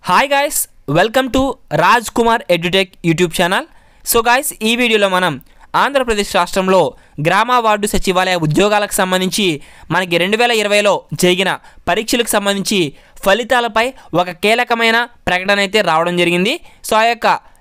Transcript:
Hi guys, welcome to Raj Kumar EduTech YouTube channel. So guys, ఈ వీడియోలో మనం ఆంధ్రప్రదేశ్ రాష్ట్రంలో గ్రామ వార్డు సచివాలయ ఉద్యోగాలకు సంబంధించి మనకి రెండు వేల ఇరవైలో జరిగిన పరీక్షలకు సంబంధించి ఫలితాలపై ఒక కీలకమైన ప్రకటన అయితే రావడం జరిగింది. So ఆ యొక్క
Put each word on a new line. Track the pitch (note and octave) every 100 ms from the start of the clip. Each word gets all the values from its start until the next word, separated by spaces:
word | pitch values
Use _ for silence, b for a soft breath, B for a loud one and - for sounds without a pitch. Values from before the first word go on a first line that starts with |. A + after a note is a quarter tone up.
| -
Hi | F3+ C4+
guys, | C#4 C#4+ - - _ - D3
welcome | G#3 A3+ C4
to | C4 C4+ - - D3+
Raj | F3 A#3 A3 -
Kumar | A#3 A3+ -
EduTech | F3 E3+ F#3 F#3+ - E3+
YouTube | D#3+ F3+ -
channel. | F3 G3+ D#4 b b b -
So | A#3 A#3
guys, | B3 D4+ - A3
ఈ | A#3
వీడియోలో | B3 A3 G3+
మనం | F#3 F3+ C3+ - b b D#3
ఆంధ్రప్రదేశ్ | G#3+ C#4 B3 G#3 G3+ G3
రాష్ట్రంలో | F3 - F#3 F#3+ D3 - b b D3+
గ్రామ | F#3 A3+ B3 A3+
వార్డు | G#3+ G3+
సచివాలయ | F#3+ - F#3 F#3 F3+ D#3
ఉద్యోగాలకు | D3 G3+ G#3 G3+ -
సంబంధించి | F#3 F#3 F#3 F3+ G3 D3 B B B
మనకి | E3 F#3 E3+
రెండు | F3 G#3+
వేల | A#3+ A#3
ఇరవైలో | G#3 G#3 G#3 E3+ - D3+
జరిగిన | F3+ F3+ F#3+ D3 b b -
పరీక్షలకు | F3+ A3+ B3 A3+ A3
సంబంధించి | G3+ G3+ F#3 G#3 D#3+ - b -
ఫలితాలపై | - G3+ A#3 B3+ A#3 A3 A#3+ C4+ B D#3+
ఒక | F3+ E3+
కీలకమైన | G#3 A#3 B3 A#3 A3+ A3+ A#3+ - -
ప్రకటన | F3+ F#3+ G3+ G3
అయితే | G#3+ F#3
రావడం | D#3+ E3+ F3
జరిగింది. | F3 F3 F#3+ D#4+ b b -
So | A3
ఆ | A3+
యొక్క | A#3 A3 E3 - b